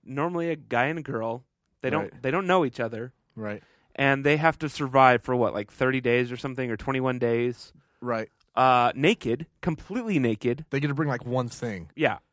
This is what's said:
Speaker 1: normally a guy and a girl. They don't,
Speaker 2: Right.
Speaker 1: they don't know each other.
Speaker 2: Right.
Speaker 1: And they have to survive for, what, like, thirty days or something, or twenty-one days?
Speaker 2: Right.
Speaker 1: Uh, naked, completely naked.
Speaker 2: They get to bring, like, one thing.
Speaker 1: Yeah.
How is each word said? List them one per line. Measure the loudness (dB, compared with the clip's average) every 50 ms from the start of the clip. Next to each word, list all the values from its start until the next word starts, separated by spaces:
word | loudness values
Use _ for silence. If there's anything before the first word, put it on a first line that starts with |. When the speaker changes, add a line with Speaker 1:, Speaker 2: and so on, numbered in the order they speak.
| _
Speaker 1:
normally | -8 -4 -4 -2 -2 -2 -2 -2 -2
a | -4
guy | -6 -6 -2 0 0 0
and | 0 -2 -6
a |
girl. | -8 -6 -6 -4 -4 -4 -6 -8 _ _ _ _ _ _ _ _
They | -4 -2
don't, | -2 -2 -4 -6
Speaker 2:
Right. | -10 -6
Speaker 1:
they | -4 -2
don't | -2 -2 0
know | 2 2 2 2
each | 0 -2 -4
other. | -6 -6 -6 -8 -10 -12 _ _ _ _ _
Speaker 2:
Right. | -10 -8 -8 -8 -10 _ _ _ _ _ _ _
Speaker 1:
And | 0 2 2 2 2 2
they | 2 2
have | 4 4 2 2 2
to | -8 -8
survive | -4 -4 -6 2 6 8 8 8 8 6
for, | 2 0 0
what, | 2 2 0 0
like, | -4 -6 -6
thirty | -4 0 0 0 0 2
days | 2 2 2 2 2 -2
or | -6
something, | -8 -8 -8 -6 -6 -4 -4
or | -4
twenty-one | -6 -4 -4 -2 0 0 -2 0 0
days? | 0 0 2 2 0 -2 -4 -6 -16 -20 _ -20 _ _ _ _
Speaker 2:
Right. | -6 -4 -4 -4 -6 -8 _ _ _ _ _
Speaker 1:
Uh, | 2 4 6 6 6 4 2 0
naked, | 2 2 0 0 0 -2 -4 -4 -4 -6 _ _ _
completely | -4 -4 -4 -4 -8 -8 -8 -6 -4 0 0 2
naked. | 2 0 0 0 -2 -4 -4 -4 -6 _
Speaker 2:
They | -4 -4
get | -2 -2
to | -2
bring, | -2 -2 -2
like, | -2 -4 -4
one | -4 -2 -2 -2 -4
thing. | -8 -8 -8 -8 -8 -8 -12 -14 _
Speaker 1:
Yeah. | -2 0 0 0 -2 _ _